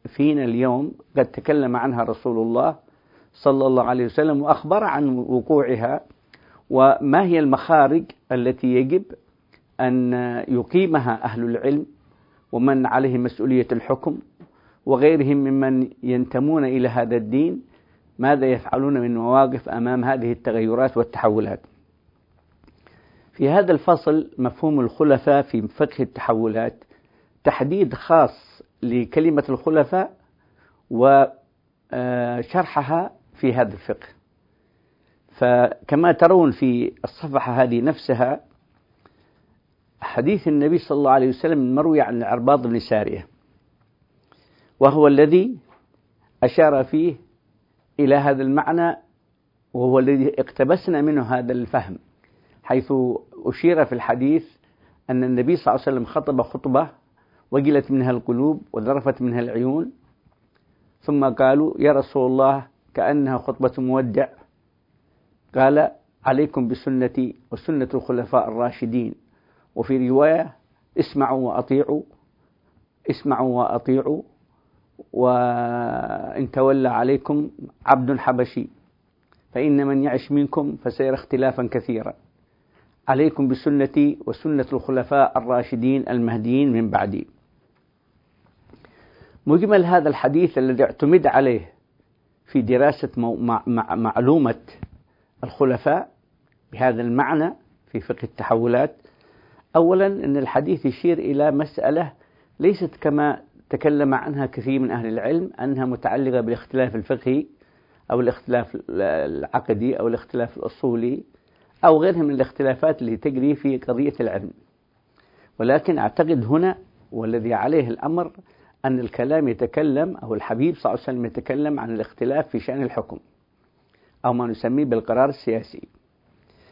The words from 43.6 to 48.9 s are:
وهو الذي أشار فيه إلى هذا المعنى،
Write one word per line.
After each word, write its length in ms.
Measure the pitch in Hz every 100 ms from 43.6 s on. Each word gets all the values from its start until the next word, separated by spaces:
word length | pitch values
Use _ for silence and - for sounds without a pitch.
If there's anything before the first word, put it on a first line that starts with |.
| _ _ _ _ _ _ _ _ _ _ _ -
وهو 260 | 135 151 147
الذي 520 | 139 151 180 233 240 - _ _ _ _ _ _ _
أشار 420 | 127 - 156 139
فيه 320 | 131 156 170 131 _ _ _ _ _ _ _ -
إلى 140 | 139
هذا 280 | 139 143 135
المعنى، 540 | 135 143 - 165 170